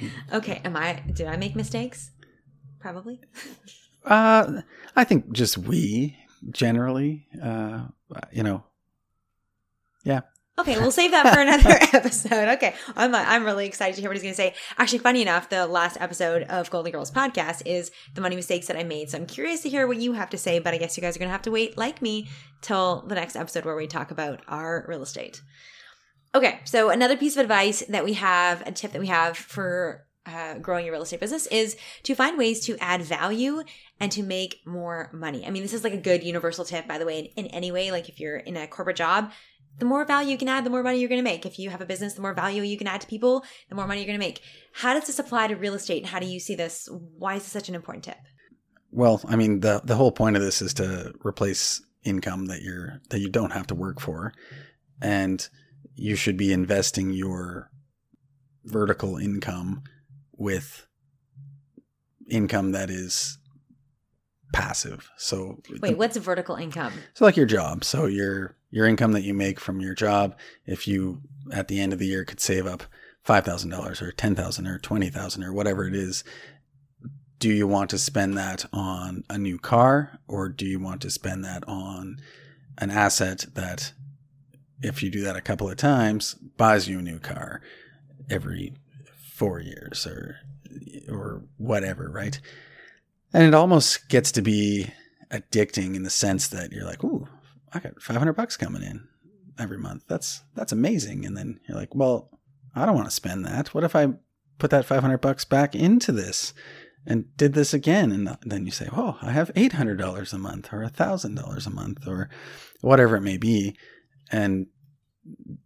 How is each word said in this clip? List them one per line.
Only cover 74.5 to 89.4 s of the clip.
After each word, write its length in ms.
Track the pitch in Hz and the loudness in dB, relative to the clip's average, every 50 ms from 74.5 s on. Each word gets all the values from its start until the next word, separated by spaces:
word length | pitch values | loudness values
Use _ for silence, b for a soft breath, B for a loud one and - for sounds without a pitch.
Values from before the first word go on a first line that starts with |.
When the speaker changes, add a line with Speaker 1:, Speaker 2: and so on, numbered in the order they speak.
| - - 90 | -4 -6 -6
Speaker 2:
or 100 | 92 92 - | -6 -6 -8
twenty 300 | - - 107 104 95 - | -6 -4 -2 -2 -2 -2
thousand 340 | - 95 98 92 - 101 92 | -4 -6 -8 -8 -8 -8 -8
or 100 | 92 95 | -6 -2
whatever 340 | 101 101 101 95 95 95 | -2 0 0 0 0 -2
it 80 | 92 98 | -2 -2
is, 280 | 98 95 92 92 - - B B B B B B B B B _ _ _ _ _ _ - - - - - _ _ - | -2 -4 -4 -4 -6 -8 B B B B B B B B B _ _ _ _ _ _ -18 -18 -18 -18 -20 _ _ -2
do 100 | 117 110 | 0 2
you 180 | 107 104 104 | 2 4 2
want 220 | 98 101 98 101 - | 2 2 2 0 0
to 80 | 101 | -2
spend 400 | 92 - - - 104 98 98 98 | -2 -2 -2 0 0 0 0 0
that 280 | 98 95 95 95 95 - - | -2 -4 -6 -6 -8 -10 -8
on 520 | - 101 95 92 92 90 90 92 92 92 - - | -6 -6 -4 -4 -6 -6 -8 -10 -10 -10 -10 -8
a 80 | 101 | -6
new 200 | 101 101 95 90 | -4 -4 -4 -4
car, 640 | - - - 120 117 123 131 139 147 143 - - - _ | -6 -2 2 4 6 6 6 6 4 2 -2 -8 -18 _
or 220 | - 104 98 95 92 | -8 -6 -6 -4 -6
do 160 | - - 98 | -6 -6 -6
you 140 | 95 95 92 | -4 -4 -4
want 220 | 95 92 92 - | -6 -6 -8 -8
to 80 | - - | -8 -8
spend 320 | - - - 92 92 95 95 | -8 -6 -6 -6 -6 -6 -8
that 200 | 92 92 90 - | -8 -10 -10 -10
on 500 | - 101 95 95 98 95 92 95 95 - - B B B B B B B B B B B | -10 -10 -8 -8 -10 -12 -12 -12 -12 -14 -16 B B B B B B B B B B B
an 120 | - 104 98 | -6 -4 0
asset 560 | 101 104 104 98 - - 98 92 92 - - - - | 2 4 4 4 4 2 0 0 -2 -6 -10 -10 -8
that, 400 | - 92 90 90 - - - - - - - - - _ _ _ _ _ _ _ _ _ _ _ - | -8 -8 -8 -8 -8 -10 -10 -12 -14 -20 -20 -20 -20 _ _ _ _ _ _ _ _ _ _ _ -8
if 220 | 131 - 139 - 98 | -6 -6 -4 -2 -4
you 60 | 95 | -4
do 120 | 92 101 98 | -2 -2 -4
that 120 | 98 92 | -4 -4
a 60 | 92 | -4
couple 280 | - - 101 - 101 92 | -4 -4 -2 -2 -2 -4
of 80 | 92 | -2
times, 580 | - 143 143 139 123 113 107 107 104 - - - - - - - | 2 2 4 4 4 4 2 2 0 -2 -6 -8 -10 -16 -6 0
buys 300 | - 113 110 107 101 90 | 4 6 6 6 6 4
you 120 | 95 95 90 | 0 -4 -4
a 40 | 87 | -4
new 160 | 85 82 82 | -6 -8 -8
car 420 | - - - - - - - - B B B B B B B B B B B - - - | -8 -8 -8 -8 -8 -10 -10 -12 B B B B B B B B B B B -16 -8 -4
every 440 | - 92 - 92 90 - - - - - _ _ - - - _ - - - - - | -4 -4 -4 -4 -8 -8 -8 -10 -12 -16 _ _ -20 -20 -20 _ -20 -20 -20 -12 -4
four 260 | - | -2